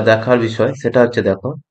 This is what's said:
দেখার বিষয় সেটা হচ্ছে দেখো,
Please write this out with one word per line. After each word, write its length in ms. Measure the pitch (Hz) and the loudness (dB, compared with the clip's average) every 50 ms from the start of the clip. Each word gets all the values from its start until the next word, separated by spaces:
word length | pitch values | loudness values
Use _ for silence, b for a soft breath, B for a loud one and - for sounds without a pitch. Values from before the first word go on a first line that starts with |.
| 104 113 | 6 4
দেখার 280 | 110 107 - 123 123 120 117 | 2 2 2 2 2 2 2
বিষয় 240 | 110 113 - 113 131 147 - | -2 -2 -2 -2 -2 -2 -4
সেটা 160 | - 117 110 127 120 | -4 0 2 2 2
হচ্ছে 160 | 117 - 113 98 101 | 2 0 -2 -2 0
দেখো, 200 | 95 - - 131 156 156 - _ | -2 -2 -4 -8 -10 -10 -14 _